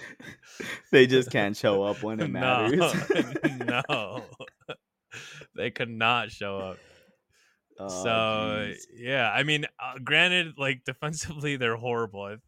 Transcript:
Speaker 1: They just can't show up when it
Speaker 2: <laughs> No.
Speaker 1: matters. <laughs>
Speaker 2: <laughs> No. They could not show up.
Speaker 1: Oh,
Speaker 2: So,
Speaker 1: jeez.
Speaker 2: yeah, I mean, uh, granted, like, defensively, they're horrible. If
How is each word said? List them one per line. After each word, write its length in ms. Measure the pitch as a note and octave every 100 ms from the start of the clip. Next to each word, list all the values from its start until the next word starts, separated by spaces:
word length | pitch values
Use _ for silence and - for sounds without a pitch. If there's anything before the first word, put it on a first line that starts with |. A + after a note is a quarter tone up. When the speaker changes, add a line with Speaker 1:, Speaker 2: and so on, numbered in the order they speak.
| - - - - - - - - -
Speaker 1:
They 160 | C#3+ B2+
just 240 | C3 A#2+
can't 260 | B2+ G2+ G#2
show 260 | A#2 G2
up 200 | G2+ G2+
when 180 | G#2+ A2
it 80 | -
Speaker 2:
<laughs> 20 |
No. 380 | G#2+ B2+ B2+ -
Speaker 1:
matters. 680 | D3 E3 - - - - -
<laughs> 140 | D#3 C3
Speaker 2:
<laughs> 300 | A#2+ B2 C#3
No. 360 | C3+ G2+ A#2+ G#2+ - C3 - - - _ _ _ B2 - - - -
They 140 | A#2
could 200 | - A#2+
not 400 | A2 A2+ A#2+ G#2+
show 280 | - G2+ G2
up. 200 | F#2+ F#2 - - _ _ _ _ _ _ _ -
Speaker 1:
Oh, 80 | G2
Speaker 2:
So, 200 | F#2 A2+
Speaker 1:
jeez. 680 | A2+ A2 A2 F2+ F2+ G#2 - - A2+
Speaker 2:
yeah, 340 | A#2+ C3+ A#2
I 140 | A2
mean, 200 | D3 D3+ D3 -
uh, 180 | B2+ B2+
granted, 520 | B2+ D3+ F3+ F3+ E3 C#3+
like, 260 | C#3 C3+
defensively, 720 | - C3 D3+ D#3 - D3+ C#3+ C#3
they're 200 | A#2+ A2+
horrible. 500 | B2 A#2 A2+ G2 G2+
If 140 | G#2+